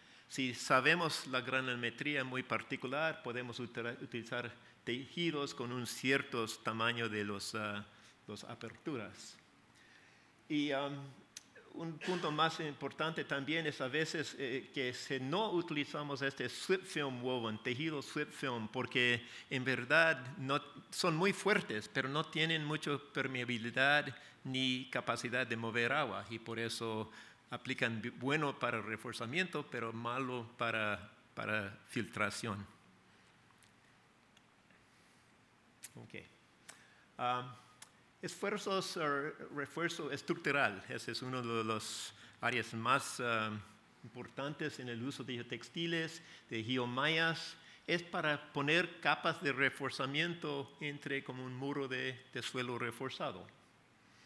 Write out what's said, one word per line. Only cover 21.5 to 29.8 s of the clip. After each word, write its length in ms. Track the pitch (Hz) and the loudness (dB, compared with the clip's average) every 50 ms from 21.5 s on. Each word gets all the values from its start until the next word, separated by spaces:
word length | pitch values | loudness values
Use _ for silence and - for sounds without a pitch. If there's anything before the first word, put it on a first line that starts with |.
| 208 202 - - 110 107 - | 4 4 4 0 -2 -4 -4
pero 220 | - - 139 135 135 | -2 0 0 0 2
no 160 | 139 156 156 | 0 0 -2
tienen 400 | - - 156 160 165 160 156 151 | 0 2 2 4 4 2 2 2
mucha 320 | 147 151 151 - 147 143 131 - - - | 0 0 0 0 0 -2 -2 -4 -4 -2
permeabilidad 1040 | 139 135 135 131 123 123 120 123 113 113 120 117 131 135 139 147 147 143 135 - - - - - - - | -2 0 0 0 -2 0 0 0 0 -2 0 2 4 6 6 6 6 4 0 -4 -10 -14 -20 -16 -10 -6
ni 460 | 135 131 131 131 127 127 127 131 - | -2 0 2 2 2 2 0 -2 -2
capacidad 560 | - 127 - - 120 117 - 120 117 127 127 | -2 0 2 0 0 0 0 0 0 0 0
de 100 | 117 117 | 0 -2
mover 380 | 113 113 113 107 120 117 117 135 | -2 -2 0 2 2 2 4 4
agua, 320 | 156 143 113 95 98 104 104 | 2 2 0 -2 -4 -6 -6
y 100 | 113 113 | -10 -10
por 180 | - 117 113 113 | -8 -6 -4 -2
eso 520 | 117 113 - - 117 113 110 110 107 107 - - - - - - _ - | -2 -2 -2 -2 -2 -2 -2 -2 -4 -6 -8 -14 -18 -20 -20 -20 _ -10
aplican 500 | 123 117 - 127 135 - 127 117 113 107 | -10 -6 -4 -4 0 2 2 2 2 0
bi-, 80 | 101 120 | -4 -6
bueno 480 | - 120 120 135 147 156 151 139 131 | -6 -4 0 2 2 2 2 0 0
para 240 | - 127 120 117 110 | 0 0 0 0 0
reforzamiento, 840 | 98 107 110 - - 123 110 - 117 113 139 180 185 180 - 147 143 - | -2 -2 -4 -4 -6 -8 -6 -6 -6 -2 0 -2 0 0 -2 -6 -6 -4
pero 240 | - 120 | -4 -4